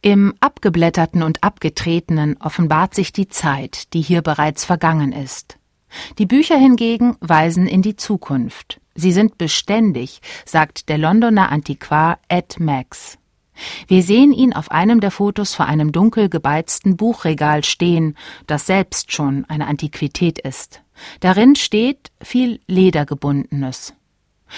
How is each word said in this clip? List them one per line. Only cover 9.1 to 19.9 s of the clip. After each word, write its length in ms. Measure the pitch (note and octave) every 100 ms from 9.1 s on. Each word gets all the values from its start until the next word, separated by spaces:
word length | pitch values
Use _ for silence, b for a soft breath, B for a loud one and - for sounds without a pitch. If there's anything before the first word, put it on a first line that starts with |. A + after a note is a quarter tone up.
sind 240 | F3 G#3+ _
beständig, 840 | D#3+ - - G#3+ A3 C3 B2+ - B B -
sagt 420 | D#3+ D#3 - -
der 80 | D3+
Londoner 560 | D#3 G#3 A#3 G#3+ F#3
Antiquar 680 | D3 D3 C#3+ - D3+ D#3+ F3 _
Ed 300 | F3+ F3 -
Max. 600 | D#3+ C3+ B2+ - - - _ _ _ B B B B
Wir 160 | F#3
sehen 300 | F3 A3 C#4+
ihn 220 | B3+ B3+
auf 160 | F#3 D#3
einem 300 | D#3 F#3+ A#3
der 100 | G3+
Fotos 440 | - G3+ G3+ G3+
vor 120 | - D#3
einem 260 | D3+ D3+
dunkel 380 | D#3 G#3+ A3 G3
gebeizten 680 | E3 C#3 D3+ E3 - G3 F3+
Buchregal 680 | A3 A3+ E3 D3+ D3+ D3+
stehen, 540 | D3 - F3 E3+ D#3+ D3+ B B -
das 180 | D3+
selbst 480 | - F#3+ F#3 - -
schon 320 | - C#3+ C#3 -
eine 180 | D3+ D3
Antiquität 720 | D3 D3